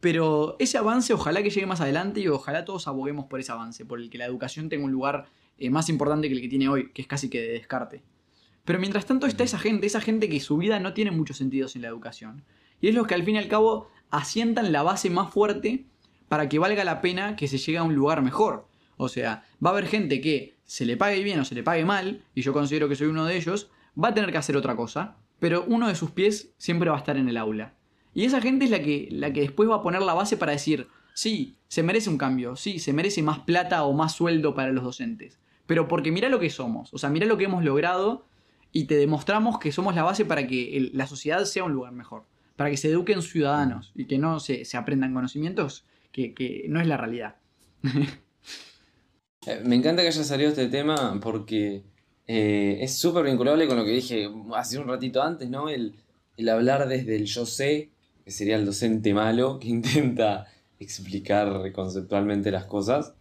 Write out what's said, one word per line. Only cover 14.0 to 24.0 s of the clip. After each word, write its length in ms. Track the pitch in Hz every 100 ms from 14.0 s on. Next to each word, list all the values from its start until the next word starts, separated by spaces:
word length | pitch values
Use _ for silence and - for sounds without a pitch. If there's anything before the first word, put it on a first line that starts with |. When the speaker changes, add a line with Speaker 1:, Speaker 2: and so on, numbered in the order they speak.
| _
Speaker 1:
asientan 600 | 147 143 214 226 226 214
la 140 | 147
base 260 | 156 196 196
más 220 | 175 190
fuerte 540 | - 208 208 214 254 - _ _ _ _
para 200 | 151 147
que 100 | 147
valga 260 | 180 208
la 160 | 190 160
pena 340 | 180 180 202 214
que 120 | 143
se 80 | 135
llegue 200 | - 160
a 40 |
un 120 | 165
lugar 280 | 147 143 160
mejor. 460 | 131 123 208 120 - _ _ _
O 100 | 131
sea, 360 | 127 120 107 - _
va 60 | 160
a 20 |
haber 140 | 196 190
gente 340 | 214 180 131
que 340 | 143 143 107 _
se 200 | _ -
le 120 | 120 117
pague 240 | 202 196
bien 160 | 202 180
o 40 | 131
se 80 |
le 80 | 123
pague 240 | 117 170 160
mal, 360 | 196 185 - _
y 80 | -
yo 100 | 131
considero 340 | 139 143 147 147
que 80 | 139
soy 100 | 147
uno 180 | 160
de 120 | 160 180
ellos, 320 | 160 196 202 _ _ -